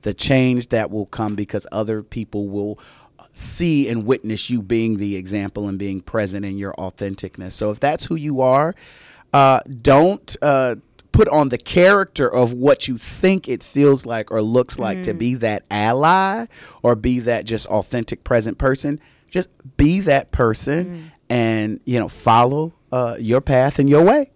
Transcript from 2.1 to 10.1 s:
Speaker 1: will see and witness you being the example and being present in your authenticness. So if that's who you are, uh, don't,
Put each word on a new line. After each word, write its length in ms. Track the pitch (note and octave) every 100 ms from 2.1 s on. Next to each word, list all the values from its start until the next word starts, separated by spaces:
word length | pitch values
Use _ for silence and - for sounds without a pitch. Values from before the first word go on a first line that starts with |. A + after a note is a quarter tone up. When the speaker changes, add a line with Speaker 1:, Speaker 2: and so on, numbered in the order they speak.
| B2 G#2 G#2 G2+
Speaker 1:
will 300 | G2+ G#2 G#2 - _ _ _ _
see 560 | - - - E3+ D3+ A#2+
and 180 | A#2 G#2+
witness 420 | B2+ G#2+ G#2+ -
you 140 | B2
being 340 | F#2+ A2+ A2+ G#2+
the 180 | G2+ G2
example 500 | F#2 G#2 G2 - G#2
and 80 | G2
being 240 | G2+ F#2+
present 440 | - A2+ G2+ G2
in 120 | G2 G2
your 160 | G2
authenticness. 760 | - F#2 - G2+ G2 F#2+ - F2+
So 180 | - G#2+
if 80 | G#2+
that's 240 | C#3+ D#3+ -
who 80 |
you 260 | E3 D3+ C3+
are, 360 | C3 C3 D#3 - - - - - _
uh, 260 | C#3+ C3+ C3 - C3
don't, 540 | A#2+ C#3 E3+